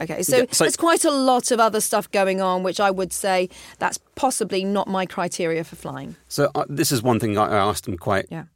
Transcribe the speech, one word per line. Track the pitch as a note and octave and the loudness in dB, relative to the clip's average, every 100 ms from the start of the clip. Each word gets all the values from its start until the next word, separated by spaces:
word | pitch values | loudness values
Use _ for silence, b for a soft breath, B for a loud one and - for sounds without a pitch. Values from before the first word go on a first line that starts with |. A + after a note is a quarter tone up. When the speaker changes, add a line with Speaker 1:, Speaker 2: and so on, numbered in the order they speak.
Speaker 1:
Okay, | D#3+ D#3+ | -8 -4
so | - B3 | 2 2
Speaker 2:
Yeah, | B3 | 2
so | - | 2
Speaker 1:
there's | D#4 - | 2 2
quite | E4 E4+ E4 | 2 4 4
a | |
lot | C#4 C4 B3 - | 4 4 2 2
of | A#3 | 2
other | A3+ G#3+ | 4 2
stuff | - G#3+ - | 0 -2 0
going | G3+ F#3+ F#3+ | 0 2 2
on, | F#3 F#3 | 0 0
which | F#3 F3+ | -2 0
I | G3+ | 0
would | F#3+ F3+ | 0 -4
say | - G3+ F#3 F#3 B B B | -4 0 0 -2 B B B
that's | F3+ - _ - | -6 -6 _ -2
possibly | C4 - G3+ F#3+ | -2 0 -2 -2
not | F#3+ G3+ F#3+ | 0 -2 -2
my | F#3+ F#3 | -2 -4
criteria | - F3 - E3 E3 | -4 -4 -2 -2 -2
for | D#3+ - | -6 -12
flying. | - C3+ F3 - _ | -12 -12 -14 -16 _
Speaker 2:
So, | - C#3+ - | -2 0 0
uh, | - | -4
this | C#3+ - | -2 0
is | B2+ | 2
one | A#2+ A2+ | 2 2
thing | A2 G2+ | 2 0
I, | G#2 | 2
I | G#2 | 2
asked | G2+ G2+ - | 0 -2 -6
them | F2+ | -8
quite | - G2 - | -2 -2 -4
Speaker 1:
Yeah. | E3 - | -12 -16